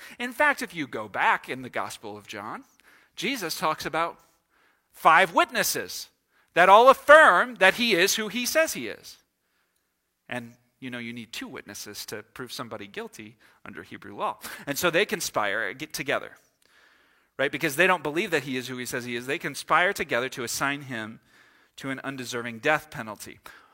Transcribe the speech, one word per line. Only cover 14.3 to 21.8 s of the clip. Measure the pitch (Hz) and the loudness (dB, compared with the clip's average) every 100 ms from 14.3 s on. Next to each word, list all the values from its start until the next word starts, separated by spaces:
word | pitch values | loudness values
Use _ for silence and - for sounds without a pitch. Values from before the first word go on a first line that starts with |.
| - - - 170 | -8 -14 -14 -8
And | 143 | -2
so | 180 | 0
they | 160 214 | 0 0
conspire, | 190 - 135 104 104 104 | -4 -4 -2 -2 -2 -4
get | 127 156 | -8 -12
together, | - 143 120 53 - _ _ _ _ _ _ _ _ _ - | -10 -4 -4 -4 -16 _ _ _ _ _ _ _ _ _ -4
right? | 139 | -4
Because | 143 156 139 | -2 -4 2
they | 185 | 2
don't | 180 | 2
believe | 147 156 208 | 0 -4 -2
that | 165 | -2
he | 139 127 | -2 -6
is | 123 | -6
who | 127 | -10
he | 120 | -8
says | 131 120 | -8 -6
he | 120 | -8
is. | 127 | -6
They | 165 | -8
conspire | 165 135 - 160 185 | -8 -10 0 2 2
together | 196 160 123 127 | -2 -2 -2 -2
to | - | -6
assign | 117 - 139 139 | -8 -4 -4 -4
him | 135 120 110 123 _ _ _ _ _ | -8 -10 -10 -14 _ _ _ _ _
to | - | -14